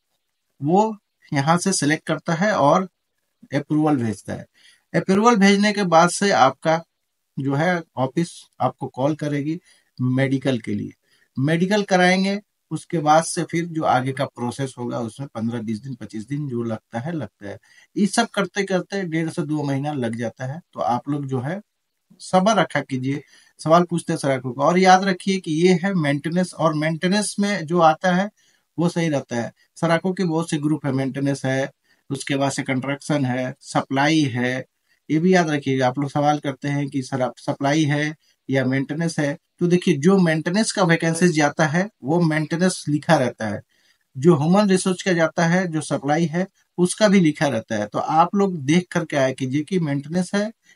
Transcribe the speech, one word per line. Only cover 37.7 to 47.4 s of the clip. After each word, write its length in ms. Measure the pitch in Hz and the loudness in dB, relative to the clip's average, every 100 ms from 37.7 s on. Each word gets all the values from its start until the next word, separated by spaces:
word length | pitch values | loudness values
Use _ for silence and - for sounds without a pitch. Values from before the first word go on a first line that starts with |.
| 156 | 2
है 320 | 143 147 151 160 _ _ - | 2 0 -2 -8 _ _ -4
या 160 | 135 127 | 0 0
maintenance 540 | 135 135 160 165 160 | -2 -2 -4 -4 -2
है, 180 | 143 180 _ - | -4 -4 _ -4
तो 80 | 175 | 2
देखिए, 300 | 175 190 143 | 2 2 2
जो 200 | 165 196 | 4 4
maintenance 540 | 170 160 170 196 226 | 4 2 0 0 0
का 120 | 214 | 2
वैकेंसी 440 | 170 165 165 165 180 | 2 4 2 2 2
जाता 400 | 156 147 - 151 | 4 2 2 0
है, 220 | 170 202 - | 0 -2 -6
वो 160 | 123 170 | -2 2
maintenance 640 | 160 156 151 165 185 - 151 | 2 0 -2 0 0 0 -2
लिखा 260 | 147 - 151 | -2 2 2
रहता 320 | 120 - 107 | 2 -2 -6
है, 140 | 104 - _ _ _ _ 131 | -6 -10 _ _ _ _ 2
जो 180 | 165 151 | 4 4
human 340 | 156 196 208 | 4 4 4
resource 340 | 185 190 180 | 2 0 -2
का 100 | 196 | 0
जाता 320 | 170 160 - 165 | 0 0 2 2
है, 220 | 185 180 | 2 0
जो 140 | 156 | -4
supply 440 | 143 143 139 156 165 | -4 -4 0 0 0
है, 220 | 170 196 _ _ - | -2 -6 _ _ -2
उसका 300 | 180 - 214 | -2 2 4
भी 120 | 196 | 4
लिखा 280 | 156 147 | 4 2